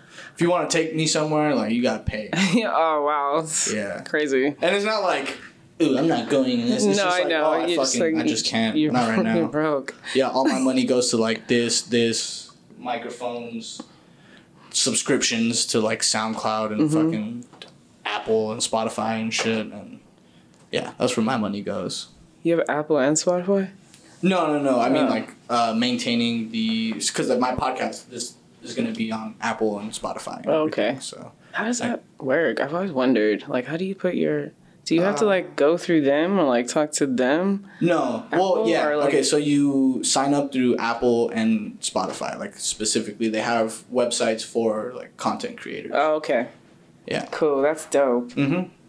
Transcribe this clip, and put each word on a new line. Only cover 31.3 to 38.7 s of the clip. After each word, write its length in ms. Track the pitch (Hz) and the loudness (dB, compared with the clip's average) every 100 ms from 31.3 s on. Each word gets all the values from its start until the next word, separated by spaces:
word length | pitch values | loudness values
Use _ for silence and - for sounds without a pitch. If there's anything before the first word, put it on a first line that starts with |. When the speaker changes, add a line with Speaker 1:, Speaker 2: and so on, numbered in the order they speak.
| - - | -20 -12
Speaker 2:
How 120 | - | -6
does 160 | 214 240 | -4 -2
Speaker 1:
I 80 | 240 | -4
Speaker 2:
that 140 | 233 - - | -6 -10 -8
work? 400 | 131 143 151 110 | -2 0 2 0
I've 120 | 135 | -2
always 180 | 170 196 | -4 -4
wondered. 520 | 135 127 113 107 101 - | 0 2 4 2 0 -2
Like, 180 | 135 131 | -6 -4
how 100 | 165 | -4
do 80 | |
you 100 | 190 190 | -6 -4
put 180 | 185 | -2
your, 380 | 170 156 151 147 - - _ - | 0 0 -2 -4 -12 -20 _ -2
do 80 | |
you 80 | 165 | 2
have 140 | 185 202 | 2 2
to, 80 | |
Speaker 1:
Uh, 40 | 214 | 2
Speaker 2:
like, 280 | 185 180 - | 2 0 2
go 200 | 143 170 | 4 4
through 260 | - 165 | 2 2
them 360 | 139 143 170 196 | 4 4 4 2
or, 60 | |
like, 240 | 147 120 123 | 4 2 2
talk 240 | 160 151 | 0 0
to 140 | - 139 | 0 0
them? 600 | 123 127 156 196 196 - - | 2 2 2 2 -2 -6 -2
Speaker 1:
No. 440 | 170 165 131 113 - | 0 2 0 -4 -2
Speaker 2:
Apple 220 | 165 190 180 | 0 2 2
Speaker 1:
Well, 60 | |
yeah. 180 | 220 | 2